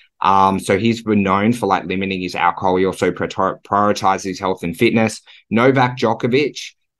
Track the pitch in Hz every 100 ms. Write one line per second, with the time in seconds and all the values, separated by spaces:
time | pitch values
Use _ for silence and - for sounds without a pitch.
0 | _ _ 92 98 98 95 - 98 113 110
1 | 107 104 95 98 107 120 98 90 87 92
2 | 95 95 90 - 85 - 95 92 95 -
3 | 92 87 85 - 95 - - 101 104 101
4 | 98 95 98 90 95 95 85 82 117 113
5 | 110 - - - - 110 131 135 123 123
6 | 113 113 127 131 139 - - - _